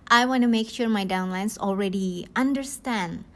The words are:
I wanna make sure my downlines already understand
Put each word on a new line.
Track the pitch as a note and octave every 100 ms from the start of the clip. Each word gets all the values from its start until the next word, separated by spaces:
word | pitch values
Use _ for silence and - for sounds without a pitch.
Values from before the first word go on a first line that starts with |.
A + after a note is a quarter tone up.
| -
I | A#3+ B3+
wanna | C4 A#3+
make | A3+ A3
sure | - A3+
my | G#3+ F#3+
downlines | F#3 F#3 F#3 G#3+ -
already | G3 G3 G3 F#3+ F#3 F3 - -
understand | C4 C#4 C4+ - B3+ A3 E3+ A#3 -